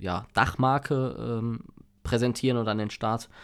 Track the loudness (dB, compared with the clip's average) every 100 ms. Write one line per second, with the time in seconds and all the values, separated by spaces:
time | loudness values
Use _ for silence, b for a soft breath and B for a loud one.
0 | -4 -4 -2 2 2 4 2 2 0 -2
1 | -2 -4 -4 -4 -4 -6 -10 -20 -20 _
2 | -2 2 2 2 2 2 2 0 -2 -2
3 | -2 -2 -4 B